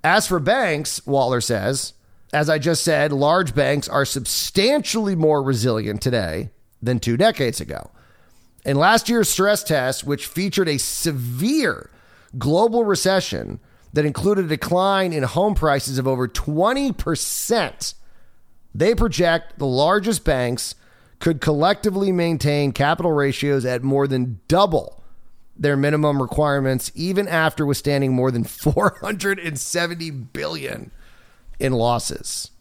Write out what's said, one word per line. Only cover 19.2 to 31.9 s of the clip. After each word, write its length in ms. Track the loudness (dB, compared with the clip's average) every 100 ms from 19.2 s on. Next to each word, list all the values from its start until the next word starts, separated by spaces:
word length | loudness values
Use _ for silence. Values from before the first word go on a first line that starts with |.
| 2 2 -2 -6
the 80 | -2
largest 580 | 2 4 2 2 0
banks 500 | 0 0 0 -2 -6 -12 -20 _ -20 -2
could 220 | -2 0
collectively 720 | 0 2 2 2 0 0 2
maintain 600 | 2 2 2 2 2 0
capital 400 | 2 0 2 2
ratios 520 | 2 0 0 0 0
at 180 | 0 -2
more 240 | 0 0 2
than 340 | 0 -2 -6 _
double 540 | 4 4 2 -2 -14 -16 -16 -18 -20 -20 -2
their 200 | 0 2
minimum 440 | 2 2 2 0
requirements, 720 | -2 0 2 2 0 -2 -4
even 320 | -6 -2 -2 0
after 380 | 0 0 0
withstanding 480 | -2 0 0 0 2
more 180 | 2 2
than 140 | 0
<laughs> 0 |
four 540 | -4 -2 0 2 0 0
hundred 380 | -8 -4 -2 -2
and 200 | -4 -8
seventy 520 | -4 -4 -4 -4 -8
billion 800 | -10 -10 -8 -6 -6 -8 -10 -14 -18 -20 -20 -20 -20 -16 -4
in 140 | 0
losses. 800 | 2 2